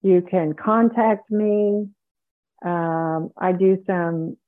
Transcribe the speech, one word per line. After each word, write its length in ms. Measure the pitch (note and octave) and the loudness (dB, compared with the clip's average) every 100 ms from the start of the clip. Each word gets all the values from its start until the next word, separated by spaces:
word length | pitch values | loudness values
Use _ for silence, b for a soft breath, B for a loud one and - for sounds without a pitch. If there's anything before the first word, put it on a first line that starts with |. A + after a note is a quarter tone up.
You 200 | G3 F3+ | 4 2
can 320 | F3+ F#3+ D#3+ | 2 -2 -2
contact 760 | D3+ - A3 A#3 A#3 A3 G#3 - | -4 0 2 2 2 0 0 -2
me. 600 | G#3+ G#3+ G#3 G#3 G#3 G#3 _ _ _ _ _ _ _ | -2 0 0 0 -2 -4 _ _ _ _ _ _ _
Um, 680 | F3 F3 E3 E3 E3 D#3+ E3 - | -6 -4 -2 -2 -2 -4 -6 -4
I 140 | F#3 | -2
do 320 | F3+ F#3+ F#3+ F#3+ | 2 2 2 0
some 520 | F3+ E3+ E3 E3 - | -2 -2 -4 -6 -10